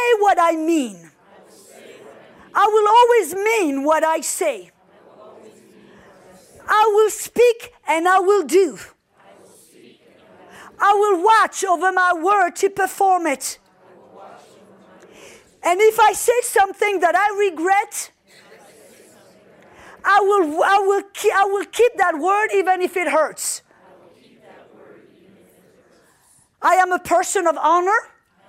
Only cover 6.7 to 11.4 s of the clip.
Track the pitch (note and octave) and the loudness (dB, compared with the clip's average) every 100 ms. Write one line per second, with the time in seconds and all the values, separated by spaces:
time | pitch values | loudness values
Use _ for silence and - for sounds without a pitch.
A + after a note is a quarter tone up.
6.7 | G#4+ A4 G4+ G#4+ - - - A#4+ A4+ - | 0 2 2 2 -2 -6 2 2 2 -8
7.7 | _ - D#4+ F4 F#4+ F#4+ G4+ C#4+ F4 F4 | _ -4 -2 2 2 2 0 2 2 2
8.7 | F#3+ - _ _ _ _ - - _ _ | -2 -18 _ _ _ _ -20 -20 _ _
9.7 | _ - _ _ _ _ - - - - | _ -20 _ _ _ _ -20 -20 -20 -20
10.7 | - G4 G#4 G#4 F4 G4+ A4 | -2 0 2 2 2 2 2